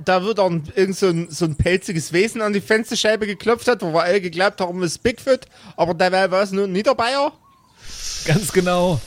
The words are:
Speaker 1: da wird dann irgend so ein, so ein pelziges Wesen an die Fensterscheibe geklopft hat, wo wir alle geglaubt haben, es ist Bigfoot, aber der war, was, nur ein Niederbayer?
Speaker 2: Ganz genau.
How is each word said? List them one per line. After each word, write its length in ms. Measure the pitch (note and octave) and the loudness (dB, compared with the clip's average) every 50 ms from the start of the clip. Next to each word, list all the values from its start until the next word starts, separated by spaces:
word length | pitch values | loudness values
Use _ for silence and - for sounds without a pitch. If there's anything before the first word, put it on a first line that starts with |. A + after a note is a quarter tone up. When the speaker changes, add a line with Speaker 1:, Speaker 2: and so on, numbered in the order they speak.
Speaker 1:
da 200 | D3 F#3 F#3 F#3 F3+ | -2 0 0 2 0
wird 140 | A3 A3+ G#3 | 0 0 0
dann 240 | G3 F#3 E3+ E3 D3 - - | 0 0 0 -2 -4 -2 0
irgend 200 | F#3+ F#3+ F#3+ F#3 | 0 0 0 0
so 120 | - G3 F#3 | 0 0 2
ein, 180 | E3+ E3 F3 F3 | 2 0 -4 -6
so 140 | D3+ - F3 | -4 -2 -2
ein 100 | D#3+ C#3+ | -2 0
pelziges 560 | - - E3+ F3+ F#3+ - - F3+ D#3+ C3+ - D#3 | 0 0 0 0 0 -2 -4 -4 -4 -4 0 0
Wesen 260 | F3 G#3 A3+ - A3+ | 0 0 0 0 -2
an 140 | G#3+ G#3 G#3 | -2 -2 -2
die 60 | G3+ | -2
Fensterscheibe 640 | G3+ - A3 A3 A#3 - A#3+ - - G#3+ A3 G#3 A3 | 0 0 0 0 0 -2 -4 0 0 2 0 0 -2
geklopft 420 | G3+ G3+ - - G#3+ A#3 A#3 - B3 | -4 -6 -2 0 0 0 0 0 0
hat, 140 | B3 F#3+ | 0 0
wo 100 | G3 E3 | -2 0
wir 100 | D#3 E3 | 0 2
alle 180 | E3 F3 F#3+ G#3 | 2 2 2 0
geglaubt 400 | F3+ F3+ D#3+ F3 F#3+ G#3 G3+ - | 0 -2 -2 0 0 0 0 -2
haben, 200 | F#3+ F3 F3+ F#3 | -4 -4 -2 -4
es 100 | F3+ D#3 | -4 -4
ist 100 | - - | -4 -2
Bigfoot, 380 | - A#3+ B3 - - C#4 B3+ B3+ - - _ - - G3+ - | -2 -2 -2 -2 0 0 0 0 0 -6 _ -20 -20 -10 -4
aber 160 | - E3+ E3 | -2 0 0
der 180 | F3+ D#3+ F3+ F3+ | 2 2 2 2
war, 200 | F#3 F#3+ F#3+ F3+ | 4 2 2 2
was, 220 | F3+ F#3+ G#3 G3 | 2 0 0 0
nur 120 | F#3+ G3 G3+ | 0 -2 -2
ein 80 | G3 | 0
Niederbayer? 600 | F3+ G3 G#3+ C#4+ B3+ - A3+ A#3 C4+ C#4 C#4+ D#4 - _ _ _ _ _ _ _ _ _ - - - - - - - - - | -2 0 2 2 2 2 0 0 0 0 0 -2 -4 _ _ _ _ _ _ _ _ _ -18 -16 -14 -12 -10 -10 -10 -6 0
Speaker 2:
Ganz 240 | E3 D3+ G3+ G3 - | 0 0 0 0 0
genau. 460 | - F#3 F3+ F3+ F3+ F3+ F3+ F#3 E3+ B2 - | 0 0 2 2 2 2 2 2 0 -2 -4